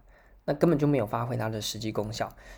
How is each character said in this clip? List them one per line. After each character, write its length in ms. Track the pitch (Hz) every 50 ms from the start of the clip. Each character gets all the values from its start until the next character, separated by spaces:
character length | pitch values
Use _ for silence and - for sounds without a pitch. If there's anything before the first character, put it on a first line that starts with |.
| - - - - - - - - _
那 80 | - 143
根 160 | 147 - 170
本 100 | 165 139
就 80 | 147 147
没 100 | 147 131
有 80 | 107
发 200 | 104 - 117 120
挥 100 | 120 123
它 140 | 113 110 110
的 100 | 113 110
实 180 | 104 - - 107
际 140 | 113 110
功 220 | 107 - 104 107 113
效。 160 | - 110 - - - - - -